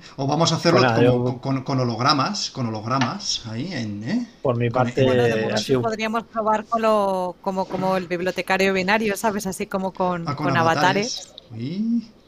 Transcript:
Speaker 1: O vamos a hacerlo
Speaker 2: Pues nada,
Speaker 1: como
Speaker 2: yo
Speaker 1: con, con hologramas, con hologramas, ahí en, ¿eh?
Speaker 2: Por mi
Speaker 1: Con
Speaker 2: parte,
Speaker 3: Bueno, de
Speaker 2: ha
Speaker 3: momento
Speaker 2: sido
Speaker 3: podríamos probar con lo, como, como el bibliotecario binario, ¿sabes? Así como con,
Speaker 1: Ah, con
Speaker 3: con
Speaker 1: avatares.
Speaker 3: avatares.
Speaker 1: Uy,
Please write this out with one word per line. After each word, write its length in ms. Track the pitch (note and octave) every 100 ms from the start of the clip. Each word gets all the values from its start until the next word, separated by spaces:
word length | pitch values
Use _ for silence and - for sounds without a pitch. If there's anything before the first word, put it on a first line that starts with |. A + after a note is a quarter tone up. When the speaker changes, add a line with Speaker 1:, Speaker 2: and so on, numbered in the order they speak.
| - -
Speaker 1:
O 100 | C#3
vamos 260 | D3+ E3
a 40 | E3
hacerlo 240 | E3+ -
Speaker 2:
Pues 100 | B2+
nada, 180 | A2+ A#2+
Speaker 1:
como 160 | B2 B2
Speaker 2:
yo 80 | B2
Speaker 1:
con, 220 | C3+ C3+
con 180 | - C3+
hologramas, 680 | B2 A2+ C3+ D3 D3+ G3+ -
con 160 | - A#2
hologramas, 800 | A2 A2 C3+ A#2+ G3+ - - A2+
ahí 260 | A2+ E3
en, 320 | D#3 A2 G2+
¿eh? 220 | A2+ A3+ A#3+ -
Speaker 2:
Por 140 | C#3 A#2
mi 100 | A#2+
Speaker 1:
Con 160 | B2
Speaker 2:
parte, 200 | A#2+ C3
Speaker 3:
Bueno, 180 | C3 B2+
de 100 | A#2+
Speaker 2:
ha 40 | A2
Speaker 3:
momento 200 | A2 G#2+
Speaker 2:
sido 220 | - C3
Speaker 3:
podríamos 420 | A3+ G#3+ A3 A3+
probar 400 | - A3+ G#3+ G#3+ A3
con 160 | A#3
lo, 540 | A3 G#3+ G3 F#3+ F3+ F3
como, 240 | G3 F#3+
como 320 | F#3+ F#3 F#3 F#3+
el 120 | E3+
bibliotecario 680 | F3 F#3 F3+ F3+ F#3+ G3
binario, 420 | F#3+ F3+ A3 A3 G3
¿sabes? 300 | A3+ G3+ F#3+
Así 200 | F3+ G3
como 260 | G3 F#3+
con, 340 | - F#3 F3 E3
Speaker 1:
Ah, 80 | C#3
con 120 | F3
Speaker 3:
con 80 | E3+
Speaker 1:
avatares. 720 | E3 D#3 F3+ F#3 A#2+ - -
Speaker 3:
avatares. 200 | - -
Speaker 1:
Uy, 600 | A2+ B2+ F#3 A3+ A#3 A3 -